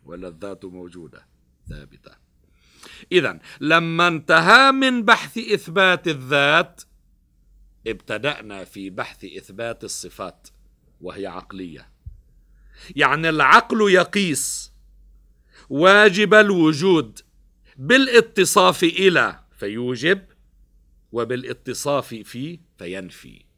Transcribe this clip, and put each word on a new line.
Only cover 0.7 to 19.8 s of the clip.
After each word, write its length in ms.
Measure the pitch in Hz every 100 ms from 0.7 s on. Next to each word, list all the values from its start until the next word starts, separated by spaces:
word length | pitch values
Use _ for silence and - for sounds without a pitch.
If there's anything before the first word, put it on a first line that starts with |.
| 90 87 87 78 - _ _ _ _ -
ثابتة. 420 | 73 71 _ _ _ _ _ _ _ _ _ - - -
إذن، 280 | 180 131 82 - -
لما 480 | 143 165 165 165 175
انتهى 640 | 165 - 160 165 233 269
من 300 | 269 262 247
بحث 340 | 214 226 - -
إثبات 720 | 226 208 - 165 190 180 175
الذات، 760 | 147 127 143 143 156 180 - - _ _ _ _ _ _ _ _ _ -
ابتدأنا 800 | 104 _ 107 127 143 107 98
في 260 | 90 - 95
بحث 340 | 95 104 -
إثبات 600 | 98 80 - 98 117 113
الصفات، 640 | 104 - 90 - 95 - _ _ _ _ _ _
وهي 260 | 87 87 98
عقلية. 640 | 87 87 95 92 71 - _ - - _ _ _ _ _ _ - -
يعني، 320 | 139 143 165
العقل 640 | 156 135 196 233 233 208
يقيس 840 | 180 175 208 190 135 - - - _ _ _ _ _ _ _ _ _ _
واجب 640 | 135 180 202 214 185 208
الوجود 840 | 214 208 190 156 156 185 170 117 - _ _ _ _ _ -
بالاتصاف 1080 | 135 254 269 240 233 - 180 - 185 170
إلى 560 | 175 170 190 160 113 - _ _
فيوجب، 680 | 101 110